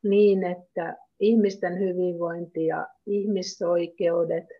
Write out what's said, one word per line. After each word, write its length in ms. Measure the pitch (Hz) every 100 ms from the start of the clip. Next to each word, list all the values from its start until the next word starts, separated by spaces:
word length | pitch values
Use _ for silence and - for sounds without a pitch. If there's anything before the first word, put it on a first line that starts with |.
niin, 400 | 208 202 208 190
että 540 | 180 180 - - 165 - - _
ihmisten 600 | 202 226 202 190 180 175
hyvinvointi 840 | 196 180 180 170 170 170 170 - 160
ja 220 | 160 - _ -
ihmisoikeudet 1400 | 202 202 196 180 - 175 175 170 - 170 170 165 165 170 -